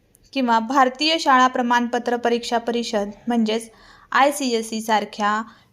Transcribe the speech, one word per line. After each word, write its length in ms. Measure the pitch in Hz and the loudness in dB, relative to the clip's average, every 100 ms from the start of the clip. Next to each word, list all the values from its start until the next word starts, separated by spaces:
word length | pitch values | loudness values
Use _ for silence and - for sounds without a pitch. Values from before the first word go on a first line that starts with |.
| _ _ _ | _ _ _
किंवा 260 | 269 240 226 | -4 0 0
भारतीय 600 | 220 277 262 254 311 320 | 2 2 2 2 0 0
शाळा 280 | 311 254 254 | 2 4 4
प्रमाणपत्र 680 | 254 240 240 240 240 240 240 | 2 0 0 0 -2 -2 -2
परीक्षा 420 | 240 240 233 240 | 0 -2 -2 -4
परिषद 520 | 233 240 233 214 202 - 233 | -2 -4 -2 -4 -4 -8 -4
म्हणजेच 420 | 233 214 226 226 - - - _ | 0 0 -2 -6 -18 -20 -20 _
आयसीएसई 680 | 233 277 285 262 226 226 220 | 2 2 2 -2 -2 -4 -6
सारख्या 600 | 220 214 208 - 208 214 220 - _ | -2 -2 -2 -4 -2 -2 -4 -14 _